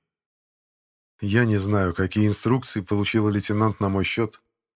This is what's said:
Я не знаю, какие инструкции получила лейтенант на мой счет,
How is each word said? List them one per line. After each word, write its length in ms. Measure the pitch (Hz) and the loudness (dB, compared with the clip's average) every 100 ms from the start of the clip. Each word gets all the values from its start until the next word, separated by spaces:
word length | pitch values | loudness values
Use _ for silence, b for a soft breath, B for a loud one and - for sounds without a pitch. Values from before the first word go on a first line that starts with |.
| _ _ _ _ _ _ _ _ _ _ _ _ | _ _ _ _ _ _ _ _ _ _ _ _
Я 240 | 104 110 120 | -2 2 2
не 100 | 104 | 2
знаю, 380 | 98 104 92 | 0 0 0
какие 340 | 82 95 104 107 | 0 -2 2 0
инструкции 540 | 101 113 127 - 110 | 2 0 0 -2 -8
получила 480 | 92 104 101 113 107 | -4 -2 0 0 0
лейтенант 500 | 101 - 107 110 104 | 0 -2 0 0 0
на 80 | 98 | -2
мой 160 | 98 | 0
счет, 380 | 92 - 113 - _ _ _ | -2 -2 -4 -6 _ _ _